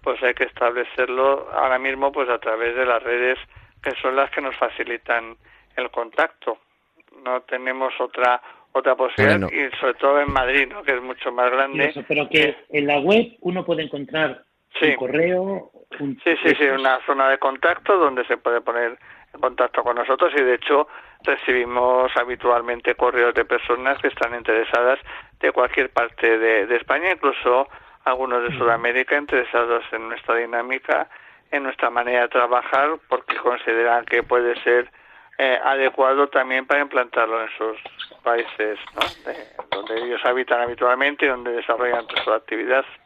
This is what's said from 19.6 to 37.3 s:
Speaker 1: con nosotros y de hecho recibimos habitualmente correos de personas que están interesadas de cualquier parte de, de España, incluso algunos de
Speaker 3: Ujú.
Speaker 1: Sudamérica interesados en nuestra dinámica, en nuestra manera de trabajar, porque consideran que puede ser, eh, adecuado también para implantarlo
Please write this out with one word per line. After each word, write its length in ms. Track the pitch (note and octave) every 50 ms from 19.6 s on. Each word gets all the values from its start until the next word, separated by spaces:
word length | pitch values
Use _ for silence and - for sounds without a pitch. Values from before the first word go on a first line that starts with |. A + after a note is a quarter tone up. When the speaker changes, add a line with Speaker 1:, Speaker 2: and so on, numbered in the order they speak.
| B2 A#2 - C3+ A2+
Speaker 1:
con 140 | A#2+ A#2+
nosotros 340 | A#2+ A#2 - C3 C3 F3 E3+ C#3+
y 60 | D3
de 140 | C3+ B2+ B2
hecho 320 | A#2 - - D3+ C#3+ D3+ - - - - - - _ _
recibimos 880 | - C#3 - - - B2+ B2+ A#2+ A#2+ B2 B2 B2 B2+ B2+ B2+ B2+ B2+ -
habitualmente 800 | C3 A#2+ B2 B2 A#2 - B2 A#2+ A#2+ A#2 A#2+ A#2+ A#2 - - A#2+
correos 380 | - B2 B2 A#2+ B2+ A#2+ A#2+ A2+
de 120 | A#2+ A2+
personas 540 | - B2 A#2 - - A#2+ A#2+ B2+ C3+ C#3 C3+
que 60 | -
están 260 | C#3+ - - - A#2 A#2+
interesadas 640 | A#2+ A2+ - A2 A2 A2+ - - A#2+ A#2+ B2 C3+ - - - - - - - _ _
de 120 | - D3+
cualquier 380 | - - B2+ A#2+ - - C3 B2+
parte 480 | _ C3 A#2+ A#2 - - - A2+ A2+
de, 280 | A2+ A2+ A2+ A2+ G#2+ G2
de 100 | A2+ A#2+
España, 340 | A#2 - - C3+ C#3+ E3+ F#3
incluso 560 | F#3 D3+ - C#3 C3 - - B2+ B2 B2+ C3+ - - - - - - _ _
algunos 360 | C#3 B2+ B2+ C3 B2+ B2 B2 A#2+
de 60 | A#2+
Speaker 3:
Ujú. 80 | C#3 B2+
Speaker 1:
Sudamérica 580 | B2+ A#2 A#2 A#2 A#2 A#2+ A#2+ B2+ B2+ - D3+
interesados 680 | D3 D3 D3 - C3 A#2+ - - A#2+ A#2+ A#2 A#2 A#2 A2+ -
en 160 | - A2+ A2+ A2+
nuestra 260 | A#2 A2+ - - A#2+
dinámica, 760 | A#2 A#2 A2+ A#2 A#2+ A#2 B2 C3 C3 _ - C#3 C#3+ D#3+ - - - - - - _ _ _
en 120 | - C#3+ C#3
nuestra 260 | C3+ B2+ - - A#2+
manera 320 | A#2 A#2+ A#2+ B2 B2 B2 A#2+
de 40 | A#2
trabajar, 640 | - B2+ A#2+ A#2+ B2 B2 A#2+ - - C3+ C#3 D3 D#3+ D3+ _ _
porque 260 | B2+ A#2 - - -
consideran 720 | - - B2 B2 A#2+ - A#2+ A2+ A2+ A#2 A#2 A#2+ A#2+ A2+
que 180 | - - A#2+ A2+
puede 320 | - B2 B2 A#2+ A#2+ A#2+ - -
ser, 260 | - A#2+ B2 A#2+ - _ - - - - - - _ -
eh, 200 | - C#3 C3 B2+ - -
adecuado 640 | C3+ C#3 C3+ C3+ C3 - - C3+ C3 C3+ C#3 C#3+
también 380 | C#3 - C#3 C3 C3 C3 C3 C3
para 140 | C3 C#3+ C#3+
implantarlo 600 | C#3+ C#3 C#3 C3+ B2 A#2+ - B2+ A#2 A2